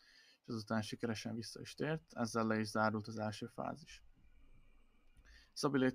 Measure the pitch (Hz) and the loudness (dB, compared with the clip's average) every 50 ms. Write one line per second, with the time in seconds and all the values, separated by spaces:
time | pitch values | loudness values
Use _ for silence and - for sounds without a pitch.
0 | _ - - - - - - _ _ - 123 110 107 - 113 110 104 - - - | _ -20 -20 -20 -20 -20 -20 _ _ -6 -4 -4 -2 0 0 0 0 -2 -4 -4
1 | - 117 110 104 - 113 110 117 110 - - - - - - - 139 147 160 160 | -2 -2 -2 -2 -2 -4 -4 -4 -6 -8 -10 -12 -12 -12 -4 -4 -2 -2 -2 -4
2 | - _ - - 120 107 110 117 113 110 110 110 110 104 - 110 107 110 107 110 | -4 _ -4 -2 -2 0 2 2 2 4 2 2 0 2 4 4 4 4 4 2
3 | 104 - 110 110 107 107 101 - - - - - 131 - - 139 160 - - - | -4 -4 -4 -2 -2 -2 -2 -4 -8 -10 -6 -6 -6 -6 -6 -8 -12 -16 -18 -20
4 | - - - - - - - - - - - - - - - - - - _ - | -20 -20 -20 -20 -20 -20 -20 -20 -20 -20 -20 -20 -20 -20 -20 -20 -20 -20 _ -20
5 | _ - - - - - - - - - _ - - 147 143 131 131 131 | _ -20 -20 -20 -20 -20 -20 -20 -20 -14 _ 0 0 4 4 6 4 4